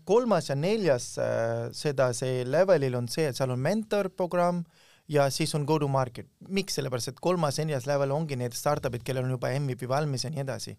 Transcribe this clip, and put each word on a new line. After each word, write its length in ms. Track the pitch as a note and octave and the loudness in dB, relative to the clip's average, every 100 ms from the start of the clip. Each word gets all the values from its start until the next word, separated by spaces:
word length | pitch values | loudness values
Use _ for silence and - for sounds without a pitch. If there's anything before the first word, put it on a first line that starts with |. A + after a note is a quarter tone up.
| D#3 | 2
kolmas 440 | A3 B3 F#3 - | 2 4 2 2
ja 60 | C#3 | -2
neljas, 640 | E3 A3 F3 B2+ - - | 0 2 2 2 0 -2
äh, 520 | A#2 A2+ A2+ A#2 A#2 | 0 0 0 -2 -4
seda 420 | - D3+ C3+ B2+ | -4 -2 2 2
see 300 | A#2 C3 B2+ B2 | 2 -2 -2 2
levelil 480 | D3 F#3+ E3+ C3+ B2 | 4 6 4 4 0
on 120 | A#2 | -2
see, 180 | - D#3 | -2 -2
et 100 | A#2+ | 0
seal 140 | C3 | -2
on 100 | B2 | 0
mentorprogramm 1040 | C#3 G#3+ G#3+ G#3 F#3+ - F3 F3 F3 F3 E3+ _ _ _ - | 0 0 0 0 -2 -2 -2 2 2 0 -4 _ _ _ 0
ja 200 | D3 C#3 | 4 4
siis 240 | - D#3 D#3 | 2 0 0
on 100 | C#3 | 2
go 140 | D#3 | 2
to 80 | D3 | 2
market. 400 | C3+ B2+ - G2+ _ - | 0 0 -6 -16 _ -6
Miks? 260 | F#3+ G3 - | -4 -2 -2
Sellepärast, 320 | C3+ B2+ A#2 | -2 -2 -4
et 120 | B2 | -4
kolmas 380 | E3 F3+ D3+ C3+ | 0 2 0 0
ja 80 | D#3 | -2
neljas 220 | C#3 A#2+ | -2 0
level 240 | C#3+ C#3 | 0 2
ongi 240 | C#3+ D#3+ C3 | 0 -2 -2
need 180 | B2 | -4
startup'id, 480 | A#2+ C#3+ D3 C3 A#2+ | -2 0 0 -2 -4
kellel 200 | A#2 C3 | -4 -2
on 80 | B2+ | -2
juba 180 | B2+ B2+ C3 | -2 -2 -2
M 100 | C#3 | -2
V 80 | B2+ | -4
P 120 | B2+ | -2
valmis 340 | C3+ D#3 C3 | 0 0 -2
ja 60 | B2+ | -4
nii 120 | D3+ | -6
edasi. 320 | C3+ A2 - | -6 -6 -8